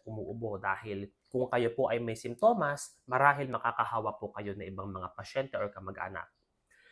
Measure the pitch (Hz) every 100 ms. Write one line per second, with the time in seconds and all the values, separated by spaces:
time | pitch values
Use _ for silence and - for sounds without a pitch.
0 | - 110 - 113 113 98 98 95 110 98
1 | 98 _ _ 127 123 123 117 117 131 117
2 | 117 110 120 120 214 220 143 147 - -
3 | - 127 143 143 135 117 117 113 110 117
4 | 107 104 104 104 101 101 92 95 98 92
5 | 90 - 95 135 135 - 104 98 98 98
6 | 92 90 - _ _ _ _ _ -